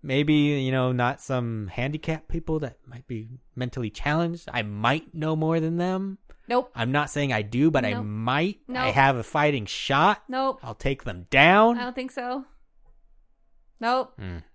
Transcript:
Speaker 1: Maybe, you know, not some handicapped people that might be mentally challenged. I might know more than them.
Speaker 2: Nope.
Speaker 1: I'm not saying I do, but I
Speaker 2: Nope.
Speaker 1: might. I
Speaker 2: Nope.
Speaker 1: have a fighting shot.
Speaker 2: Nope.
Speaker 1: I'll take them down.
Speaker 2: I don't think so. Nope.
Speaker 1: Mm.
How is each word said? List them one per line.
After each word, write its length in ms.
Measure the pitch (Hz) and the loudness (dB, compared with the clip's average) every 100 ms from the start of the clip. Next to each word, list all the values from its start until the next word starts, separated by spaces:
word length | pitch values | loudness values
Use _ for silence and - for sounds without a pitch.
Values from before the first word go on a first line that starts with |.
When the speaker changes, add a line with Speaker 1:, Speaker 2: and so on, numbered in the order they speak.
Speaker 1:
Maybe, 320 | 143 131 147 | 0 0 4
you 360 | 151 147 143 131 | 4 4 2 0
know, 220 | 131 127 | 2 2
not 300 | 123 123 139 | 2 0 -2
some 460 | - 131 117 110 101 | -4 -2 -2 -4 -6
handicapped 600 | 104 131 156 160 156 - | -4 -4 -4 -4 -6 -4
people 300 | 165 160 156 | -6 -2 -4
that 160 | 139 - - | -4 -10 -20
might 200 | 123 - | -20 -12
be 220 | 113 113 127 _ - | -12 -12 -18 _ -8
mentally 320 | 123 131 113 | -6 -4 -6
challenged. 580 | - 143 151 170 165 - | -4 -2 0 0 -4 -8
I 80 | 123 | -6
might 520 | 104 104 113 147 - | -6 -2 0 0 -4
know 200 | 165 156 | -6 -4
more 260 | 160 156 165 | -2 0 0
than 180 | 160 170 | 0 -2
them. 400 | 180 190 196 190 _ - - | -2 -2 -6 -10 _ -20 -2
Speaker 2:
Nope. 240 | 240 254 - | -2 -2 -4
Speaker 1:
I'm 160 | 117 | -2
not 160 | 143 147 | 0 -2
saying 240 | 147 143 | -2 0
I 80 | 113 | 0
do, 300 | 104 120 151 | -2 2 4
but 160 | 151 123 | 4 0
I 80 | |
Speaker 2:
Nope. 100 | 120 | -2
Speaker 1:
might. 540 | 107 107 113 139 180 208 - | -4 -4 -2 0 0 -4 -10
I 40 | |
Speaker 2:
Nope. 220 | 254 262 | -4 0
Speaker 1:
have 220 | 143 135 127 | 4 4 4
a 60 | |
fighting 400 | 113 151 151 139 | -2 2 2 2
shot. 580 | 101 - - 135 175 208 - | -4 -8 0 4 4 2 -4
Speaker 2:
Nope. 320 | 262 269 262 | -4 -4 -4
Speaker 1:
I'll 120 | - 107 | -10 -6
take 280 | 135 139 | -4 -4
them 220 | 120 90 92 | -8 -12 0
down. 480 | 135 156 196 226 240 | 6 8 8 6 4
Speaker 2:
I 60 | |
don't 120 | 247 247 | -4 -8
think 140 | 254 | -10
so. 320 | 269 247 254 262 - _ _ - - _ _ _ _ _ _ _ _ | -8 -6 -8 -10 -20 _ _ -20 -20 _ _ _ _ _ _ _ _
Nope. 320 | 233 254 254 - | -2 0 -2 -8
Speaker 1:
Mm. 220 | 95 87 - | -10 -10 -14